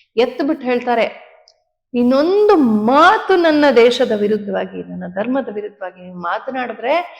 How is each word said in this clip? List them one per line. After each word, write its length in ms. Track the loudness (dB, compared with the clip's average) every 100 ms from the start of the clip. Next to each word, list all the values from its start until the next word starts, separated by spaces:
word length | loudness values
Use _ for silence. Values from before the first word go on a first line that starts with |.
| _ -2
ಎತ್ತು 300 | -2 -2 -4
ಬಿಟ್ಟು 180 | -4 -2
ಹೇಳ್ತಾರೆ, 680 | -2 -2 -2 -2 -6 -20 _ _ _ _ _ _
"ಇನ್ನೊಂದು 600 | -2 2 2 2 2 4 4
ಮಾತು 800 | 4 2 2 4 6 4 2 2
ನನ್ನ 300 | 4 4 4 6
ದೇಶದ 360 | 4 2 -2
ವಿರುದ್ಧವಾಗಿ, 760 | 0 0 -2 -4 -6 -6 -10 -12
ನನ್ನ 240 | -12 -10
ಧರ್ಮದ 340 | -8 -4 -4 -6
ವಿರುದ್ಧವಾಗಿ 500 | -10 -12 -14 -16 -14
ನೀವು 140 | -18 -10
ಮಾತನಾಡಿದ್ರೆ 840 | -6 -6 -6 -8 -8 -8 -4 -4 -4